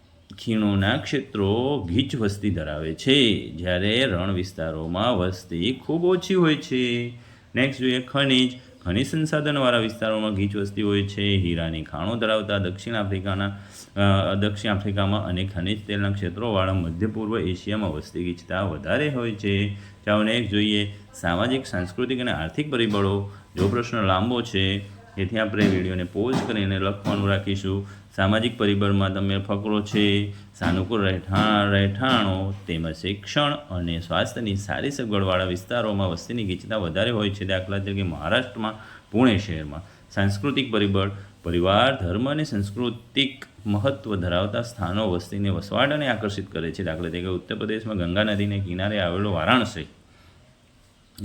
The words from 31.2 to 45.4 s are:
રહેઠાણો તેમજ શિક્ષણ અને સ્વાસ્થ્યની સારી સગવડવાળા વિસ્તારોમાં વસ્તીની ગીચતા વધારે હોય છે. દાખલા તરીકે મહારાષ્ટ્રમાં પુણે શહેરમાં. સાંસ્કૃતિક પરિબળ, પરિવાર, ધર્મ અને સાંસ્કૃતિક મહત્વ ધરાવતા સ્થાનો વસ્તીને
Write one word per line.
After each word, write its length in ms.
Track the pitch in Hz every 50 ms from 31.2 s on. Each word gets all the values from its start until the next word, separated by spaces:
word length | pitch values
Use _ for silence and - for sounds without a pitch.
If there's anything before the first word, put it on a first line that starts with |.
| 90 95 95 98 107 107 104 104 101 101
રહેઠાણો 840 | 98 98 98 101 101 104 131 131 127 117 104 95 92 95 95 98 98 101 -
તેમજ 280 | - 85 80 82 82 78
શિક્ષણ 580 | - - 92 101 101 - - - 147 147 143 147
અને 460 | - - - 92 87 87 85 82 82
સ્વાસ્થ્યની 560 | - - 82 90 113 117 - 127 117 104 98
સારી 360 | 98 101 104 65 - - 143
સગવડવાળા 520 | - - 120 107 104 98 98 95 92 92 92
વિસ્તારોમાં 640 | 92 90 92 95 - 120 120 110 110 101 98 98 90
વસ્તીની 340 | 82 82 - - 120 120 107
ગીચતા 340 | 95 90 80 - 95 110
વધારે 340 | 110 92 82 78 95 107 123
હોય 180 | 120 107 104 101
છે. 160 | 98 - 92
દાખલા 320 | 92 95 92 92 95 98
તરીકે 260 | 98 98 101 98 98 95
મહારાષ્ટ્રમાં 720 | 87 78 71 73 82 110 127 131 123 - 113 110 110 110 - - - - - - _
પુણે 260 | 101 110 131 123 104
શહેરમાં. 440 | 98 101 98 82 78 76 73 73 82 - - - - - -
સાંસ્કૃતિક 600 | - 104 98 101 101 101 120 143 139 139 127 120
પરિબળ, 380 | 110 107 104 98 98 98 95 101 101 - - - - - -
પરિવાર, 600 | 85 85 87 87 92 98 107 123 135 - - 90
ધર્મ 260 | 85 90 110 127 139
અને 140 | 147 151 156
સાંસ્કૃતિક 1000 | - - 101 98 101 101 117 123 120 113 - - - - 139 139 135 - - - - - - -
મહત્વ 500 | 107 101 101 101 139 139 - - 113 101
ધરાવતા 460 | 92 90 90 85 90 98 107 113 117
સ્થાનો 500 | 120 120 - - 92 85 92 107 110 98
વસ્તીને 380 | 87 87 - - 104 101